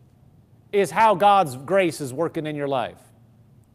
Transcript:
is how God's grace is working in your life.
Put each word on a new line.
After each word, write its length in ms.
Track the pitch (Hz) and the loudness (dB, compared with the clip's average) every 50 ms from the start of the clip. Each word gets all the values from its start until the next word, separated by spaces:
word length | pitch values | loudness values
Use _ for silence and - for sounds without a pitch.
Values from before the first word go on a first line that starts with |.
| _ _ _ _ _ _ _ _ _ _ _ _ _ _ | _ _ _ _ _ _ _ _ _ _ _ _ _ _
is 200 | - 202 196 170 | 0 0 0 0
how 240 | 160 190 226 220 208 | 2 2 4 4 4
God's 420 | 165 202 202 202 196 185 143 123 127 | 4 4 4 6 4 2 0 -4 -10
grace 420 | 139 135 180 196 190 170 143 - | -6 -2 0 0 0 0 -2 -6
is 140 | 151 127 123 | -8 -8 -6
working 340 | 135 170 160 - 165 151 151 | -6 -6 -6 -6 -6 -8 -8
in 80 | 151 | -8
your 120 | 147 143 139 | -6 -6 -4
life. 320 | 139 127 110 90 - - _ _ _ _ _ _ _ _ _ _ _ _ _ _ _ | -4 -4 -4 -6 -8 -14 _ _ _ _ _ _ _ _ _ _ _ _ _ _ _